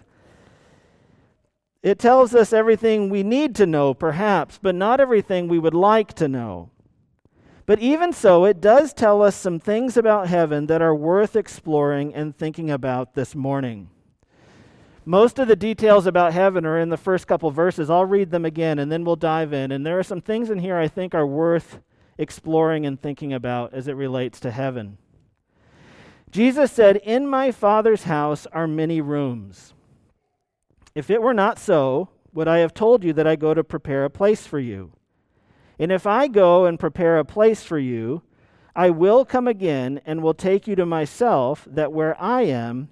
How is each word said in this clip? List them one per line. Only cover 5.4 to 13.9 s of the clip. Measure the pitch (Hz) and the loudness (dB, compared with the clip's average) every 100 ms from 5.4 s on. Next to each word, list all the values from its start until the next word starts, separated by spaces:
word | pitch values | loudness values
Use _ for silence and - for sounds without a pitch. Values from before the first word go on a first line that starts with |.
| 170 | 0
we | 170 | 0
would | 160 | 0
like | 165 202 220 214 | 2 4 2 0
to | - 147 | -4 -4
know. | 131 113 90 87 _ _ _ _ _ _ _ _ _ - | -4 -6 -10 -14 _ _ _ _ _ _ _ _ _ 0
But | 214 | 0
even | 240 311 349 | 2 0 0
so, | 269 208 170 | 2 4 6
it | 196 180 | 6 4
does | 202 254 302 | 4 6 4
tell | - 220 208 | 0 2 4
us | 208 | 2
some | - 185 165 | 2 -6 -6
things | - 220 254 233 | -4 -4 -2 0
about | 220 208 180 | 2 2 0
heaven | 175 160 147 151 | 0 0 -2 0
that | 160 | 0
are | 165 | 2
worth | 151 156 190 214 | 0 0 0 0
exploring | 220 - - 160 151 143 143 147 | -2 -6 -10 -2 0 0 -2 -4
and | 139 151 - | -8 -10 -8
thinking | 156 156 160 | -10 -8 -6
about | 139 131 127 127 | -6 -4 -6 -6
this | - 127 | -8 -8
morning. | 147 135 139 127 107 87 | -6 -6 -4 -6 -10 -16